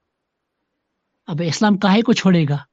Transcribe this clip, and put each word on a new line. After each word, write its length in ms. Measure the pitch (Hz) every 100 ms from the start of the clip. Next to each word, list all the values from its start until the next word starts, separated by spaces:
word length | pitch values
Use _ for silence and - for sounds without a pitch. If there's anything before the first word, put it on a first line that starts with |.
| _ _ _ _ _ _ _ _ _ _ _ _ -
اب 140 | 156 170
اسلام 320 | - 214 196
کاہے 240 | 202 202
کو 120 | 240
چھوڑے 320 | 214 190 175 143
گا؟ 80 | 143 -